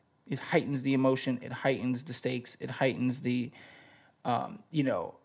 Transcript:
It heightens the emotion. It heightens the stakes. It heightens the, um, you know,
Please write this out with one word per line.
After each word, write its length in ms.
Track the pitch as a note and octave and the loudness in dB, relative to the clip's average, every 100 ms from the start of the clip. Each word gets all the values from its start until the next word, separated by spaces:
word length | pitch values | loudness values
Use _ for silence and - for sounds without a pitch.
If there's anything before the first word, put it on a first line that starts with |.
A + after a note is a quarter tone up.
| _ _ - | _ _ -8
It 100 | C3+ | -6
heightens 440 | - F3 C3+ C#3 | 0 2 2 0
the 120 | B2+ | 2
emotion. 460 | C3+ C3 C3 C3+ B2 | 4 4 4 0 -2
It 80 | - | -4
heightens 540 | - C#3 C3 B2 B2 | -2 0 2 0 -2
the 80 | D3 | -4
stakes. 440 | A#2+ B2+ B2+ A#2+ - | -4 -2 -4 -6 -8
It 100 | D3 | -8
heightens 500 | C3+ C3+ G2 B2+ B2 | 0 2 2 0 0
the, 300 | B2 B2 B2 - - - - - - _ | 0 0 -2 -8 -20 -20 -20 -20 -20 _
um, 360 | - A#2 - - - | -2 -2 -2 -8 -4
you 140 | D#3+ | 0
know, 300 | C3+ G2 D#2+ - | 2 2 -2 -8